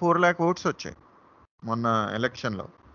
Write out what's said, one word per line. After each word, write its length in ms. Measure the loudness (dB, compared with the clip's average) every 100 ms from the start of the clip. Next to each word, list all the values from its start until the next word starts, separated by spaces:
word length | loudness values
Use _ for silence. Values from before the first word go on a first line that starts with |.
ఫోర్ 160 | 2 4 4
ల్యాక్ 140 | 4 0
ఓట్స్ 200 | 0 -2
వచ్చాయి 240 | -4 -8 -16 -20 _ _ _ _ _ -6
మొన్న 160 | -2 2 2 0 -2
ఎలక్షన్లో. 480 | -4 -4 -8 -8 -10 -16 -20